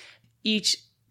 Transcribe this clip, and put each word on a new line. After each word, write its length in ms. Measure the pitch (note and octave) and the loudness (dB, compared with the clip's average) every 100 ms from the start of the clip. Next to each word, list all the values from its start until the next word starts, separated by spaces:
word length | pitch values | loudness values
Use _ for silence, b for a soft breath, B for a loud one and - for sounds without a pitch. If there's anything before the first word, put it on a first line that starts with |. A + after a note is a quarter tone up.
| B B _ _ | B B _ _
each 360 | A3 G#3+ - - - _ _ | 0 2 0 -2 -6 _ _